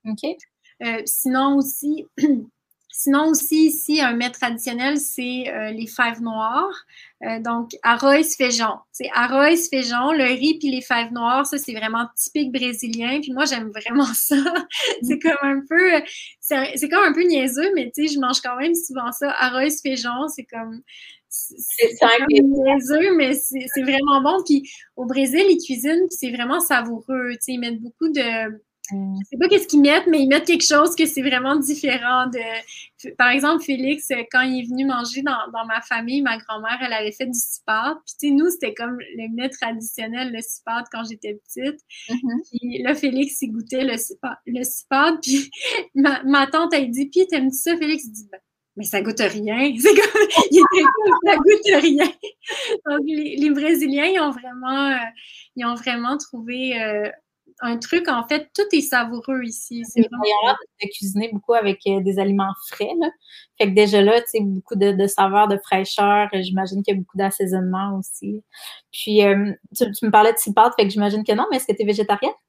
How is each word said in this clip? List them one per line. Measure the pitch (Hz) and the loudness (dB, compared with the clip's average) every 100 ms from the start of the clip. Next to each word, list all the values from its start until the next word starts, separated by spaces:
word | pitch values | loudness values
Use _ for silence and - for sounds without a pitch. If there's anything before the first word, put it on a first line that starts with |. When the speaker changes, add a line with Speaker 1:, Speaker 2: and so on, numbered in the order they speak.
| 214 | -8
Speaker 1:
OK. | 214 285 359 _ _ _ _ | -6 -6 -8 _ _ _ _
Speaker 2:
Euh, | 240 226 214 | -6 -6 -6
sinon | - 262 262 277 277 | -4 -2 0 2 2
aussi, | 269 - 285 311 - - | 0 -4 -6 -6 -8 0
<clears throat> | 294 254 214 _ _ _ _ | 2 2 -2 _ _ _ _
sinon | - 277 277 311 | -4 0 2 4
aussi, | 320 - 311 320 | 2 2 4 4
ici, | 311 - 302 | 2 -2 2
un | 262 | 2
mets | 233 247 | 0 -4
traditionnel, | 247 247 233 254 240 262 294 | -4 -4 -4 -6 -4 -2 -2
c'est, | 285 - 247 254 247 | -4 -6 -6 -6 -6
euh, | 220 214 | -8 -8
les | 220 226 | -8 -10
fèves | - 233 233 | -2 -2 -2
noires. | 226 220 220 262 392 - _ - - _ | -6 -4 -2 -2 -4 -8 _ -20 -20 _
Euh, | 226 226 | -8 -6
donc, | 226 233 233 - | -4 -4 -6 -2
arroz | 240 240 277 285 320 - | 0 2 4 4 2 0
feijão. | 254 233 220 226 _ | 0 0 -2 -4 _
C'est | - 254 | -12 -4
arroz, | 240 240 269 294 339 - | -2 0 4 4 4 0
feijão, | 269 240 240 269 | -4 -2 -2 0
le | 311 | 2
riz | 254 254 285 320 | 2 2 0 0
puis | 285 | -2
les | 254 | -4
fèves | - 240 226 | -2 -2 -2
noires, | 240 233 262 269 | -4 0 0 0
ça, | 285 | -6
c'est | 269 | -8
vraiment | 220 220 226 233 - | -6 -4 -4 -4 -6
typique | - 302 269 | -4 -2 -2
brésilien. | 247 247 240 240 226 233 285 | -2 -4 -4 -6 -4 -4 -4
Puis | 294 | -4
moi, | 254 | -2
j'aime | 294 247 220 | -2 -2 -6
vraiment | 214 226 254 254 | -10 -2 0 0
<laughs> | |
ça. | 226 - 277 285 349 - - 494 - | 0 0 2 2 -2 -4 -6 -4 -2
C'est | 240 294 | -2 0
Speaker 1:
Mhm. | |
Speaker 2:
comme | 320 285 277 | 0 0 0
un | 277 277 | -2 2
peu, | 330 370 311 311 - - - | 4 4 2 0 -16 -18 -14
c'est, | - 277 269 - | -4 -2 -2 -4
c'est | 294 | 0
comme | 349 | 2
un | 370 | 4
peu | 294 | 4
niaiseux, | 359 302 262 247 359 370 | 2 2 0 -2 0 0
mais | 240 | -2
tu | - 302 | -2 -2
sais, | |
je | 285 | 0
mange | 254 262 | -2 -2
quand | 254 247 | -4 -4
même | 311 339 | -2 -2
souvent | - 262 240 | -4 -8 -8
ça. | 247 285 - | -4 -4 -2
Arroz, | 254 254 285 302 | -2 0 -2 -2
feijão, | 277 262 240 240 302 | -4 -4 -6 -6 -6
c'est | 294 240 | -8 -14
comme, | 226 226 226 _ - - - _ | -12 -12 -14 _ -20 -20 -20 _
c'est, | - - - | -10 -10 -12
Speaker 1:
C'est | - - 233 | -10 2 2
Speaker 2:
c'est | - | 4
Speaker 1:
simple. | 226 240 277 285 | 4 4 6 6
Speaker 2:
comme | 277 | 6
niaiseux, | 277 269 277 254 302 381 349 | 4 4 2 2 2 4 4
mais | 262 | 2
c'est, | 269 - 262 254 | 0 -4 -6 -6
c'est | 285 | -4
vraiment | 262 269 285 277 | 0 0 2 2
bon. | 277 381 359 | 2 0 2
Puis | 285 277 - - - | 0 0 -20 -20 -10
au | 247 | -4
Brésil, | 262 269 294 392 | -2 0 4 4
ils | 339 - | 4 0
cuisinent, | 247 269 330 359 | -4 0 0 0
puis | - | -2
c'est | 254 | -6
vraiment | 240 240 330 | -4 -2 -2
savoureux. | 339 254 233 226 240 262 247 | 2 0 0 -8 -6 -4 -4
Tu | 240 | -6
sais, | - | -8
ils | 254 | -6
mettent | 240 226 | -6 -8
beaucoup | 233 _ 330 | -10 _ -2
de, | 285 233 226 220 214 _ _ - | 0 -2 -2 -6 -10 _ _ -10
Speaker 1:
Mm. | 196 196 190 | -8 -6 -6
Speaker 2:
je | 196 | -8
sais | 247 | -2
pas | 359 | 2
qu'est-ce | 403 - | 2 4
qu'ils | 294 | 6
mettent, | 285 330 370 | 6 4 4
mais | 311 | 2
ils | 269 | 4
mettent | 294 339 | 2 4
quelque | 339 | 2
chose | - 294 339 - | 4 4 4 2
que | 311 | 0
c'est | 285 | 0
vraiment | 262 254 262 294 | -2 0 0 0
différent | 262 302 285 247 240 254 254 | 0 -2 -2 -2 0 0 0
de, | 240 226 226 226 - - _ - - | -4 -8 -10 -12 -20 -20 _ -16 2
par | 247 | 2
exemple, | 269 294 330 | 4 2 0
Félix, | 320 262 262 294 - | 0 -2 -2 -4 -4
euh, | 247 233 | -6 0
quand | 254 | 0
il | 262 254 | 0 -2
est | 240 | -4
venu | 247 269 | -2 -2
manger | 254 233 254 | -2 -4 -6
dans, | 285 247 240 | -4 -4 -6
dans | 233 226 | -8 -6
ma | 226 | -6
famille, | - 233 233 277 | -4 -6 -2 -2
ma | 262 226 | -2 -4
grand-mère, | 220 214 220 247 254 | -8 -8 -6 -6 -4
elle | |
avait | 220 214 | -4 -6
fait | 208 262 | -6 -6
du | |
cipat. | 240 - - - 220 247 320 - | -6 -6 -8 -4 -2 -2 -6 -12
Puis, | - | -6
tu | 285 | 2
sais, | 277 | 4
nous, | 339 | 2
c'était | 349 240 214 | 0 -6 -6
comme | 240 247 - 233 | -8 -10 -12 -12
le | 226 226 | -8 -6
mets | 262 | -6
traditionnel, | 262 233 226 226 - 220 240 254 | -6 -8 -8 -10 -10 -10 -8 -8
le | 226 | -8
cipat, | 226 - - 233 240 | -10 -12 -8 -8 -8
quand | 226 226 | -12 -12
j'étais | 220 208 | -10 -12
petite. | 208 _ 240 262 294 _ - - | -12 _ -8 -8 -8 _ -20 -8
Speaker 1:
Mhm. | 247 247 240 359 | -6 -4 -4 -6
Speaker 2:
Puis | 240 247 254 | -8 -6 -4
là, | 247 | -2
Félix, | 302 277 254 277 - | 0 0 0 -2 -4
il | 247 | -6
goûtait | 220 220 254 | -8 -6 -4
le | 269 226 | -2 -4
cipat, | - - 254 233 - | -8 -10 -12 -12 -8
le | 247 | -6
cipat. | 254 - - 269 311 320 | -6 -10 -2 2 2 0
Puis | 254 277 277 - 523 | 0 -2 -2 -8 -6
<laughs> | 453 - 269 | -6 -4 4
ma, | 277 269 | 4 4
ma | 262 277 277 | 2 2 4
tante, | 320 339 311 | 2 2 0
elle | 254 | 0
dit, « | 240 285 | -2 0
Puis, | 359 370 | 2 2
t'aimes-tu | 302 262 262 | 2 0 -2
ça, | 330 339 | -2 0
Félix ? » | 302 302 233 | 0 -2 -6
Il | |
dit, « | 214 214 | -16 -18
Ben, | 190 _ _ _ - | -20 _ _ _ -12
mais | 202 | -4
ça | 202 | -4
goûte | 202 226 | -2 -2
rien. » | 208 214 208 226 285 233 | -2 -2 -4 0 0 4
<laughs> | |
C'est | 320 415 | 6 8
comme, | 427 440 415 302 - | 6 4 4 4 6
il | 330 | 8
était | - 370 | 8 8
comme, « | 311 - 415 - 359 | 6 6 4 4 4
Ça | 311 | 6
goûte | 311 415 415 330 | 6 6 6 4
rien. » | 311 285 339 - 415 _ - 508 494 427 302 | 6 4 2 -2 -16 _ -12 -8 -4 -4 -2
Donc, | 285 285 | -2 -2
les, | 302 302 277 | -4 -4 0
les | 302 | 2
Brésiliens, | 285 302 311 285 277 320 | 2 2 0 2 0 2
ils | 381 | 2
ont | 302 | 0
vraiment, | 247 247 247 254 269 277 | -4 -14 -10 -6 -2 0
euh, | 262 226 - - - - - | -2 -6 -14 -20 -20 -16 -6
ils | 240 | -6
ont | |
vraiment | 240 254 240 240 294 | -4 -4 -4 -2 -4
trouvé, | - 240 226 247 262 240 | -8 -12 -10 -6 -4 -4
euh, | 220 208 214 - _ _ _ _ | -4 -4 -6 -10 _ _ _ _
un | 247 233 | -6 -6
truc, | - 339 339 | -2 -2 0
en | 254 - | -4 -2
fait, | 302 302 | -4 -4
tout | - 415 | -4 0
est | 330 | 0
savoureux | - 254 233 233 226 262 240 | 2 -2 -2 -6 -6 -6 -6
ici. | 220 - 233 233 | -10 -12 -12 -4
C'est | 233 | 2
Speaker 1:
Ils | 220 | 2
Speaker 2:
vraiment | 240 214 208 | 2 0 2
Speaker 1:
ont | 233 | 2
l'air | 262 - _ | 0 -4 _
de | 202 | -10
cuisiner | - 196 202 226 | -8 -6 -4 -4
beaucoup | 208 - | -6 0
avec, | 233 208 196 202 | 2 2 -2 -2
euh, | 196 | 0
des | 190 196 | 0 0
aliments | 196 196 196 190 - | 0 0 -2 -6 -14
frais, | - 208 339 | -8 -4 -2
là. | 330 - _ - _ _ | -2 -4 _ -20 _ _
Fait | 202 | 2
que | |
déjà | 190 208 208 | 4 6 6
là, | 202 233 | 6 4
tu | 233 | 2
sais, | 226 | -2
beaucoup | 202 190 - 202 | -2 -4 -4 0
de, | 202 | 2
de | 196 196 | 2 0
saveurs, | 202 196 202 214 | 2 2 4 4
de | 196 | 2
fraîcheur. | - 190 190 - 202 208 208 | 0 -2 0 0 2 4 2
Euh, | 190 | -2
j'imagine | 185 190 185 196 | -2 -2 -2 -2
qu'il | 202 196 | -2 -2
y | |
a | |
beaucoup | 180 190 | -4 -2
d'assaisonnement | 196 - 190 185 185 185 202 196 | -2 -2 -2 0 -2 -2 -4 -6
aussi. | - - 202 208 _ - - - _ | -8 -10 -10 -10 _ -20 -20 -20 _
Puis, | - - 208 | -10 2 4
euh, | 202 196 202 196 - | 6 4 0 -4 -12
tu, | - 220 | -2 -2
tu | 202 220 | 0 4
me | |
parlais | 208 220 | 6 6
de | 226 | 4
cipat, | - 202 233 240 | 0 4 4 4
fait | |
que | 202 | 0
j'imagine | 208 202 214 | 2 0 0
que | 214 | 0
non, | 214 392 | 0 0
mais | 262 | -2
est-ce | - | -2
que | |
t'es | 202 208 | -2 0
végétarienne ? | 202 208 202 285 - | 0 0 0 0 -4